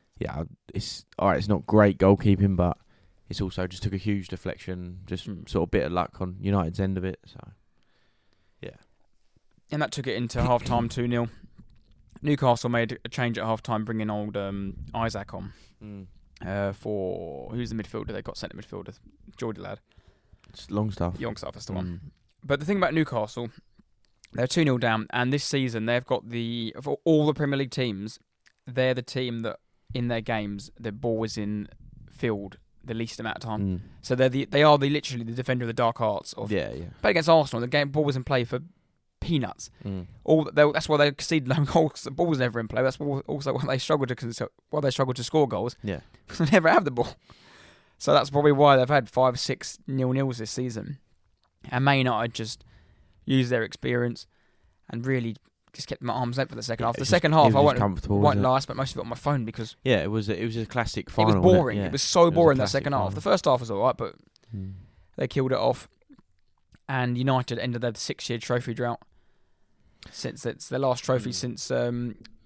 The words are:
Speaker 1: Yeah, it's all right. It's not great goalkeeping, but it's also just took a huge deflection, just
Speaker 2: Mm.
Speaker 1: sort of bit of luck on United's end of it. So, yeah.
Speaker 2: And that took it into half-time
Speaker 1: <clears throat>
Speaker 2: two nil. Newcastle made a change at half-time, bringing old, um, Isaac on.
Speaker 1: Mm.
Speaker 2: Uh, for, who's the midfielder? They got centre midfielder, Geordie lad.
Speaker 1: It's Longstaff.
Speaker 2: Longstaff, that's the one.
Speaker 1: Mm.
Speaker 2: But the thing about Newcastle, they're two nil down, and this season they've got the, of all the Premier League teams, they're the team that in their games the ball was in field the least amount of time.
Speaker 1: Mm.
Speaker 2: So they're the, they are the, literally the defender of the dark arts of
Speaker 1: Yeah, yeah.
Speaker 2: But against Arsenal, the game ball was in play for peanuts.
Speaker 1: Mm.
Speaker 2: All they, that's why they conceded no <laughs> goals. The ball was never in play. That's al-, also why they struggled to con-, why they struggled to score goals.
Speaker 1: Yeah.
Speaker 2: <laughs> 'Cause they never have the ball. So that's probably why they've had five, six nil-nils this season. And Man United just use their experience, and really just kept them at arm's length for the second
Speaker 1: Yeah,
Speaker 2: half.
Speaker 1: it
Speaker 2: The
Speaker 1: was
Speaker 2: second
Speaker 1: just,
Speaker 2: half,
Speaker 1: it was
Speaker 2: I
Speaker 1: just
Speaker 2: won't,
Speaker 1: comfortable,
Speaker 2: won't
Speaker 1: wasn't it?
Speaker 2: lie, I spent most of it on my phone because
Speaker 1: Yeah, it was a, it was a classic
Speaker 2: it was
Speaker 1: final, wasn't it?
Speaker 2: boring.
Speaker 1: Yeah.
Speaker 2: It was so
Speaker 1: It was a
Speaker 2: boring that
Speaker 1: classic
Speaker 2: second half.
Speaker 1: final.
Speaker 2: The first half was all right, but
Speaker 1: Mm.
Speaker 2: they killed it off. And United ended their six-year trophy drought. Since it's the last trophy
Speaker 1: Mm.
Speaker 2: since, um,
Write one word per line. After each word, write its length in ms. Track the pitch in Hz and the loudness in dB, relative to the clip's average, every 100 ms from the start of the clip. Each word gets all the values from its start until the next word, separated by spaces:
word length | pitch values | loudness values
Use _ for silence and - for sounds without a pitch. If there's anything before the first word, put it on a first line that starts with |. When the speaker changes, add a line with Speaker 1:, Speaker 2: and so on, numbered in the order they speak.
| _ - | _ -8
Speaker 1:
Yeah, 260 | - 76 82 - _ | -8 -6 -8 -12 _
it's 320 | - - - - - | -8 -8 -10 -14 0
all 120 | 98 | 2
right. 80 | 80 | 2
It's 100 | 101 | 2
not 180 | 98 - | 0 4
great 320 | 107 104 - | 6 6 6
goalkeeping, 580 | 95 101 107 95 98 92 | 6 6 6 4 4 2
but 220 | 87 - _ _ _ _ - | 0 0 _ _ _ _ -14
it's 120 | - | -6
also 260 | 95 - 92 | -6 -4 -8
just 160 | 92 | -4
took 100 | 101 | -4
a 40 | 95 | -4
huge 300 | 98 101 90 | -2 -2 -4
deflection, 720 | 90 92 - - 92 90 92 92 | -10 -8 -10 -8 -10 -10 -14 -8
just 220 | 95 - | -8 -8
Speaker 2:
Mm. 180 | 92 - | -12 -4
Speaker 1:
sort 200 | - 82 | -2 0
of 40 | |
bit 140 | 101 69 | 0 0
of 60 | |
luck 280 | 87 85 - | -2 -4 -4
on 160 | 92 92 | -8 -6
United's 380 | 95 101 85 87 | 0 0 0 -2
end 180 | 95 95 | -2 -2
of 60 | 92 | -4
it. 140 | - - | -8 -14
So, 140 | - - - _ _ _ _ _ _ _ _ _ - | -20 -20 -20 _ _ _ _ _ _ _ _ _ -18
yeah. 100 | - - _ _ _ _ _ _ _ _ - | -18 -18 _ _ _ _ _ _ _ _ -8
Speaker 2:
And 100 | 151 | -4
that 100 | 151 | -4
took 160 | - 127 | -4 -4
it 80 | 107 | -4
into 260 | 120 123 | -4 0
half-time 480 | 120 120 117 120 117 | 2 2 2 0 0
Speaker 1:
<clears throat> 0 | |
Speaker 2:
two 180 | - 120 | -2 -2
nil. 220 | 120 117 - - - - - _ _ - - | 0 -2 -6 -20 -20 -20 -20 _ _ -20 -8
Newcastle 480 | 147 143 135 120 120 | -2 2 4 2 2
made 300 | 120 113 120 120 | 0 -2 -4 -10
a 40 | |
change 280 | - 120 110 | -4 -2 -2
at 80 | 110 | -2
half-time, 400 | 113 - 110 110 | -4 -2 -4 -2
bringing 240 | 110 107 | -4 -2
old, 260 | 104 104 101 | -4 -4 -4
um, 400 | 98 98 98 - - | -6 -6 -8 -8 -10
Isaac 400 | 113 113 107 101 | -4 -4 -4 -10
on. 200 | 92 98 - - _ | -12 -12 -16 -20 _
Speaker 1:
Mm. 240 | 107 101 95 - _ - 87 | -16 -16 -16 -20 _ -14 -6
Speaker 2:
Uh, 280 | 101 101 | -4 -4
for, 760 | 101 107 107 92 90 85 69 64 | -4 -6 -4 -4 -6 -8 -12 -10
who's 180 | 110 117 | -8 -6
the 60 | 113 | -6
midfielder? 320 | 104 113 107 | -6 -8 -8
They 140 | 101 | -8
got 160 | - - | -8 -10
centre 200 | 101 - | -12 -12
midfielder, 400 | - 98 92 95 - _ - - | -14 -14 -14 -18 -20 _ -20 -10
Geordie 240 | 120 98 | -8 -8
lad. 180 | 95 98 _ _ - _ _ _ _ | -10 -14 _ _ -20 _ _ _ _
Speaker 1:
It's 200 | - - | -20 -6
Longstaff. 480 | 104 107 98 87 92 | -2 -2 -2 -4 -4
Speaker 2:
Longstaff, 340 | 117 107 - | -8 -8 -10
that's 120 | - - | -12 -8
the 80 | |
one. 120 | 95 90 87 - | -6 -6 -8 -14
Speaker 1:
Mm. 60 | - _ _ | -20 _ _
Speaker 2:
But 160 | 131 139 | -4 -2
the 60 | 151 | 0
thing 120 | 202 | 2
about 160 | 175 | 2
Newcastle, 560 | 156 151 120 107 - 120 - _ _ _ _ _ _ - | 2 0 -2 -4 -6 -10 -10 _ _ _ _ _ _ -14
they're 140 | - 127 | -4 -2
two 160 | - 156 | 2 4
nil 120 | 123 | 4
down, 300 | 117 110 107 | 2 0 -2
and 200 | 123 123 | -2 0
this 120 | 143 | 0
season 420 | - 139 131 113 110 | 0 -2 0 -2 0
they've 200 | 120 123 | 0 0
got 240 | 131 113 | -4 -2
the, 440 | 117 117 117 113 - | -6 -4 -4 -6 -8
of 120 | 139 | -6
all 380 | 143 - 156 151 | -2 4 4 4
the 80 | |
Premier 240 | 143 147 139 | 2 0 -2
League 140 | 135 | -2
teams, 480 | - 123 98 107 - _ _ _ _ - | -2 -4 -4 -8 -12 _ _ _ _ -8
they're 280 | 123 127 | 0 0
the 80 | 127 | 0
team 400 | 123 135 127 117 | -4 -4 -4 -4
that 180 | 113 - _ _ - | -6 -8 _ _ -10
in 140 | 127 120 | -4 -2
their 140 | 117 | -2
games 500 | 110 113 104 101 - - | -2 -2 -2 -8 -12 -10
the 120 | 117 | -10
ball 260 | 104 120 110 | -4 -2 -2
was 200 | 110 110 | -2 -4
in 300 | 104 104 104 - - - - | -4 -4 -8 -14 -20 -20 -20
field 460 | - 123 104 98 - _ _ | -4 -2 -2 -6 -14 _ _
the 100 | - | -10
least 260 | 113 113 - | -6 -6 -6
amount 180 | 113 107 | -8 -6
of 60 | |
time. 180 | 113 107 | -6 -4
Speaker 1:
Mm. 180 | 101 92 - - | -2 -4 -8 -12
Speaker 2:
So 140 | - 127 | -2 2
they're 140 | 131 | 2
the, 160 | 131 - | 2 0
they 180 | 139 | 4
are 140 | 151 147 | 6 6
the, 120 | 139 | 4
literally 340 | 147 - 127 | 0 -4 -8
the 100 | 113 | -8
defender 300 | 120 127 127 | -6 -2 -2
of 40 | 120 | -2
the 60 | |
dark 260 | 113 117 - | 0 0 2
arts 320 | 113 101 - | 0 -2 -6
of 180 | - 110 | -10 -2
Speaker 1:
Yeah, 200 | 101 58 | -2 -2
yeah. 120 | 62 87 - | -6 -12 -2
Speaker 2:
But 80 | 214 | 0
against 200 | 175 156 | 2 6
Arsenal, 320 | 165 139 117 | 4 4 -2
the 60 | 123 | -2
game 220 | 147 143 | 0 0
ball 140 | 143 147 | 0 0
was 100 | 131 | 0
in 80 | |
play 220 | 127 135 117 | 0 -2 -2
for 140 | 127 165 _ _ _ _ - | -6 -8 _ _ _ _ -10
peanuts. 500 | - 160 110 - - _ | -2 0 -2 -8 -16 _
Speaker 1:
Mm. 240 | 101 95 90 - | -10 -8 -10 -8
Speaker 2:
All 220 | - 160 147 | 2 2 4
they, 260 | - 151 | 4 4
that's 160 | 151 165 | 4 2
why 80 | 151 | 4
they 140 | 147 | 4
conceded 380 | 139 - 160 123 | 2 0 0 0
no 140 | 135 143 | 0 2
<laughs> 0 | |
goals. 380 | 170 160 - | 4 2 0
The 80 | - | -10
ball 160 | 139 170 | -2 0
was 120 | 143 | 2
never 200 | 123 117 | 0 -2
in 80 | 110 | -4
play. 120 | 123 | 0
That's 180 | 131 131 | 0 -2
al-, 180 | 143 139 - | -4 -4 -4
also 260 | 143 143 | -6 -4
why 120 | 131 135 | -4 -2
they 100 | 131 | -4
struggled 300 | - 156 127 | 0 0 0
to 60 | 123 | -4
con-, 160 | 117 113 120 _ - | -8 -6 -8 _ -8
why 100 | 151 | -2
they 120 | 139 | -2
struggled 260 | - 135 123 | 0 -2 -2
to 60 | 120 | 0
score 220 | 156 139 | 2 2
goals. 280 | 110 117 - | 0 -4 -6
Speaker 1:
Yeah. 160 | 104 78 - | -6 -6 -8
Speaker 2:
<laughs> 140 | - - | -20 -12
'Cause 80 | - | -2
they 80 | 160 | 4
never 180 | 185 160 | 6 6
have 160 | 349 151 | 4 4
the 60 | |
ball. 240 | 123 - - _ - - - - - _ - | -2 -4 -4 _ -20 -20 -20 -20 -20 _ -6
So 160 | - | 4
that's 160 | 147 139 | 4 4
probably 240 | 139 147 | 4 6
why 240 | 139 147 135 | 8 8 8
they've 100 | 127 | 6
had 220 | 143 113 | 2 2
five, 280 | - 131 123 | 2 2 2
six 380 | - 135 - - - | -4 -6 -8 -14 -6
nil-nils 520 | 135 127 131 135 117 | -2 0 0 -2 -4
this 140 | 107 | -8
season. 480 | - 127 110 104 139 _ _ _ _ _ _ - | -6 -6 -6 -10 -12 _ _ _ _ _ _ -6
And 140 | 123 | 0
Man 140 | 139 139 | 4 4
United 360 | 127 110 117 | 2 0 -2
just 300 | - 113 - - - _ _ _ _ - | -6 -10 -10 -16 -20 _ _ _ _ 0
use 200 | 131 123 | 2 2
their 140 | 120 | 0
experience, 600 | 113 - 127 123 120 117 - _ _ _ _ _ - | -2 -6 -2 0 0 -4 -14 _ _ _ _ _ -12
and 160 | 117 123 | -8 -2
really 300 | 131 117 107 _ _ _ | -2 -2 -8 _ _ _
just 160 | - - | -14 -10
kept 140 | - | -8
them 80 | 123 | -4
at 40 | |
arm's 240 | 113 123 123 | -2 -2 -2
length 120 | 135 | -4
for 60 | 117 | -6
the 80 | |
second 200 | 113 117 | -6 -2
Speaker 1:
Yeah, 40 | 117 | -2
Speaker 2:
half. 80 | 117 | 0
Speaker 1:
it 20 | |
Speaker 2:
The 40 | |
Speaker 1:
was 60 | 131 | 2
Speaker 2:
second 220 | 175 160 | 4 6
Speaker 1:
just, 60 | 156 | 8
Speaker 2:
half, 80 | 139 | 8
Speaker 1:
it 20 | |
was 80 | 131 | 8
Speaker 2:
I 20 | |
Speaker 1:
just 60 | 147 | 6
Speaker 2:
won't, 120 | 127 | 6
Speaker 1:
comfortable, 380 | 101 90 - 101 | 0 0 0 4
Speaker 2:
won't 60 | 143 | 4
Speaker 1:
wasn't 140 | 113 127 | 4 2
it? 20 | |
Speaker 2:
lie, 60 | 131 | 2
I 40 | |
spent 180 | 143 127 | 0 -6
most 140 | 135 | -6
of 40 | 135 | -6
it 40 | |
on 60 | 117 | -8
my 80 | 117 | -6
phone 300 | 143 143 113 | -2 0 -2
because 300 | 110 113 - | -6 -10 -4
Speaker 1:
Yeah, 180 | 127 107 | 2 2
it 60 | 80 | 2
was 180 | 110 104 | -2 -2
a, 120 | 92 | -2
it 40 | 113 | -2
was 120 | 113 | -4
a 80 | 110 | -4
classic 380 | 123 113 - - | -2 -2 -4 -6
Speaker 2:
it 20 | |
was 40 | - | 2
Speaker 1:
final, 260 | 110 101 | 6 8
wasn't 40 | 180 | 8
it? 40 | 185 | 8
Speaker 2:
boring. 200 | 135 104 | 6 0
Speaker 1:
Yeah. 80 | 92 | -2
Speaker 2:
It 60 | |
was 100 | 127 | -2
so 200 | - 185 | 2 6
Speaker 1:
It 20 | 170 | 6
was 60 | |
a 40 | 160 | 8
Speaker 2:
boring 220 | 165 135 | 6 6
that 40 | |
Speaker 1:
classic 80 | 98 139 | 2 0
Speaker 2:
second 140 | 139 | 0
half. 80 | 139 | 0
Speaker 1:
final. 140 | 98 104 | -2 -2
Speaker 2:
The 60 | |
first 240 | 196 202 160 | 2 2 4
half 140 | 127 | 2
was 100 | 117 | 0
all 100 | 101 | 0
right, 120 | 120 - | 0 0
but 200 | 110 - _ _ - 104 | -6 -10 _ _ -14 -12
Speaker 1:
Mm. 180 | 95 95 - _ _ - | -10 -12 -18 _ _ -6
Speaker 2:
they 120 | 131 | -4
killed 240 | - 131 | -2 0
it 80 | 127 | 2
off. 280 | 120 127 - _ _ 285 - _ _ _ _ _ - | 0 -2 -6 _ _ -20 -20 _ _ _ _ _ -6
And 320 | 135 123 120 | -2 -2 0
United 400 | 131 131 123 120 | 2 2 0 -4
ended 220 | 127 117 | -4 -2
their 120 | 120 | -4
six-year 460 | 107 - - - 117 | -4 -8 -8 -6 -6
trophy 340 | - 123 120 | -2 -2 -2
drought. 260 | 107 120 120 _ _ _ _ _ _ _ _ _ _ - | -4 -4 -6 _ _ _ _ _ _ _ _ _ _ -20
Since 320 | - 127 - 123 | -10 -10 -8 -8
it's 200 | - - | -8 -6
the 100 | 131 | -2
last 240 | 135 127 | 0 -2
trophy 260 | - 131 117 | 0 0 0
Speaker 1:
Mm. 40 | 123 | -6
Speaker 2:
since, 340 | 123 117 - | -6 -8 -4
um, 460 | 127 120 120 120 - - - | -2 -2 -2 -6 -8 -18 -20